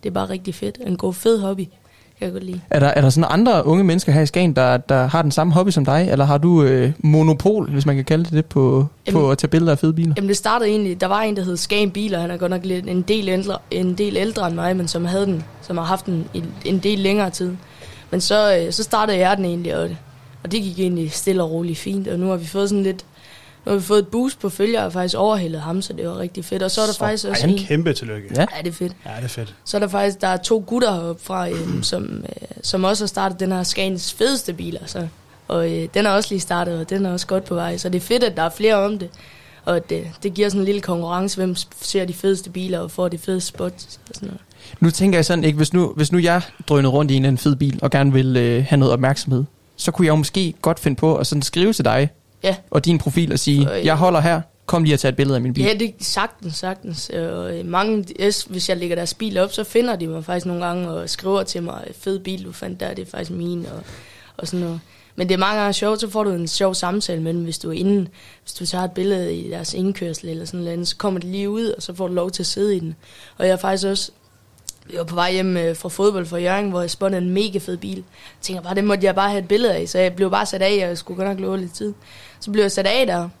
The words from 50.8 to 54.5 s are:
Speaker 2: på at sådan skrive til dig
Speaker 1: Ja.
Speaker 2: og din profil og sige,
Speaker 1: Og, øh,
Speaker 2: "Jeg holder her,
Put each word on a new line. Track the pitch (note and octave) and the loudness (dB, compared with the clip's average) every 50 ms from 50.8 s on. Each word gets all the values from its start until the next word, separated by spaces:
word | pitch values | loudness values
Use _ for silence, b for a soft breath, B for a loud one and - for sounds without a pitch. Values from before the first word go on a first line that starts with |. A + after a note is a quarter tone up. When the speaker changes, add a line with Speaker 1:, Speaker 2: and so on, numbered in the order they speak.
| - D3+ C3+ | 0 -2 0
Speaker 2:
på | - - D#3+ D#3 | 2 2 2 2
at | - - | 2 0
sådan | - - D3+ | 0 0 -2
skrive | C3+ - - E3+ F3+ A3 A3 | -2 -2 0 2 2 2 4
til | - C#3 | 2 2
dig | A#2+ G#2+ B2 C#3+ D3 - _ _ _ _ _ - | 2 4 4 2 2 -2 _ _ _ _ _ -2
Speaker 1:
Ja. | F#3+ F#3 F#3 - - | -2 -2 -2 -6 0
Speaker 2:
og | - D#3 C3+ | 0 2 4
din | E3 E3+ | 4 2
profil | D3+ - - B2+ F3 E3+ D#3 - | 2 2 0 0 0 0 2 0
og | C#3 | 0
sige, | - D3 C#3+ C#3+ C#3+ C3+ | 2 2 4 4 4 2
Speaker 1:
Og, | G2+ F#2+ | 0 0
øh, | - | 2
Speaker 2:
"Jeg | D#3+ D#3 | 2 2
holder | D3 F3 F3+ F3+ D#3+ | 4 4 4 4 4
her, | D3 E3+ E3+ D#3+ D#3+ _ | 4 4 2 0 -2 _